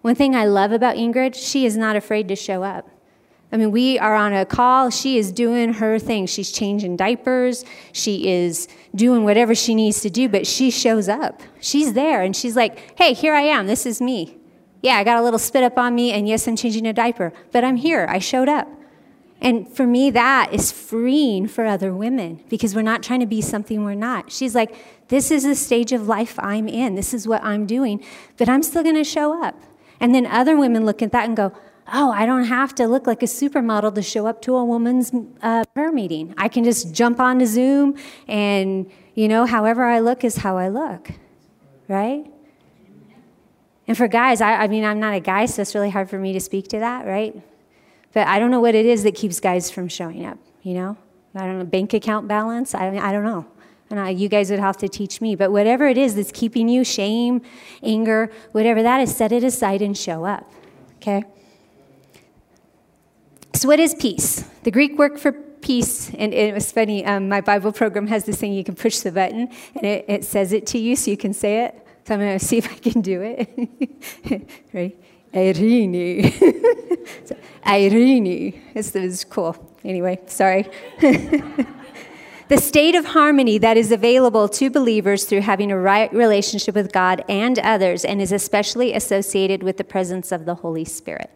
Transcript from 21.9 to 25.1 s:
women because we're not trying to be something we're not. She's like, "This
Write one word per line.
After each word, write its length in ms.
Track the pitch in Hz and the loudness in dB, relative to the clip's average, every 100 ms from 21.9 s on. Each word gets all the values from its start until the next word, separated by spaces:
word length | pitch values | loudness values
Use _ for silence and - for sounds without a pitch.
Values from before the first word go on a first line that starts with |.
women 460 | 185 214 262 175 165 - | -4 -4 -4 -6 -10 -8
because 260 | 226 226 | -4 -2
we're 80 | 202 | -2
not 200 | 220 226 | -2 -2
trying 180 | - 254 | -2 -2
to 60 | 240 | -2
be 140 | 220 | -2
something 440 | - 214 208 214 | -4 -6 -6 -4
we're 100 | 208 | -4
not. 380 | 202 226 240 - | -4 -4 -6 -8
She's 220 | - 262 | -6 -2
like, 200 | 226 220 - - - | 0 -2 -4 -20 -20
"This 220 | _ | _